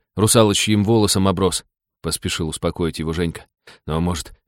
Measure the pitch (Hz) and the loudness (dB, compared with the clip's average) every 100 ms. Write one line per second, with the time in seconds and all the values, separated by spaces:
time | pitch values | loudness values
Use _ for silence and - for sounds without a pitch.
0 | _ - 107 117 107 101 - 104 101 113 | _ -2 2 4 4 4 2 2 4 2
1 | 104 101 98 90 95 - - _ _ _ | 2 2 0 2 0 -2 -10 _ _ _
2 | 82 - 90 - 80 78 87 - 85 - | -8 -6 -6 -6 -6 -4 -4 -2 -4 -4
3 | 78 82 85 80 - _ _ - - 78 | -6 -2 -4 -4 -14 _ _ -18 -6 -2
4 | 87 85 - - | -2 -2 -8 -16